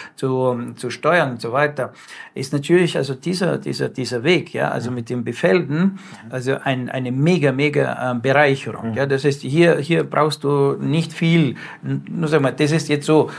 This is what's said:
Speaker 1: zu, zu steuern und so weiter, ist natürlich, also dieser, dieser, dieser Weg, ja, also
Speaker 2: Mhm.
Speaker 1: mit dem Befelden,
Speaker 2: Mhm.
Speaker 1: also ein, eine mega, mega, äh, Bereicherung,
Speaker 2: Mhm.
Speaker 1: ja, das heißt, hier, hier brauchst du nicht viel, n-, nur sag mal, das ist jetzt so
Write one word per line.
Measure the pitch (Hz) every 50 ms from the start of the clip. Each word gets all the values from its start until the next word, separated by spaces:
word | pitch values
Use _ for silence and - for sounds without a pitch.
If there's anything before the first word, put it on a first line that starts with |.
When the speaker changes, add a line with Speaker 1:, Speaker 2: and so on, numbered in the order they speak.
| - - -
Speaker 1:
zu, | - - 131 131 127 127 127 123 120 120 120 117
zu | - - 123
steuern | 117 - - 147 170 175 156 131
und | 123 117
so | - 120
weiter, | 113 139 147 147 147 143 123 113 - - - - - - - - _
ist | 135 131 135 -
natürlich, | 143 139 - 170 180 180 165 -
also | 156 139 139 139
dieser, | - - 170 185 180 190 165 143 135
dieser, | 139 143 135 139 135 127
dieser | - - 127 123 127 120 113
Weg, | 151 180 151 - - -
ja, | 123 127 147
also | 143 127 120 120
Speaker 2:
Mhm. | 127 123
Speaker 1:
mit | 117 -
dem | 127 123 113
Befelden, | 120 117 - - 175 190 180 156 131 143 156 180 196 190 190 - - - - -
Speaker 2:
Mhm. | 110
Speaker 1:
also | 127 131 120 131 135 - -
ein, | 139 131 127 123 123
eine | - 131 127 123
mega, | 123 131 143 165 185 170 143 139
mega, | 127 131 143 151 143 143 135 131 120 120 123 127
äh, | 123 120
Bereicherung, | 113 135 135 143 151 139 139 135 - 117 107 - - 113
Speaker 2:
Mhm. | 110 120
Speaker 1:
ja, | 139 139
das | 135 135 139
heißt, | 147 139 143
hier, | - 135 131 165 170 170 156 147
hier | 143 147 165 165 151
brauchst | 139 - 143 151 151 143 - -
du | 139 143 143 139 139 135 135
nicht | 139 135 139 165 165 -
viel, | - - 165 165 165 170 156 127 117 - - - - - -
n-, | 135 135 139 139 -
nur | - 170 160 151
sag | 151 151
mal, | 135 131
das | 123 - 151 143
ist | 156 160 143 -
jetzt | 147 147 - -
so | 156 156 127 - -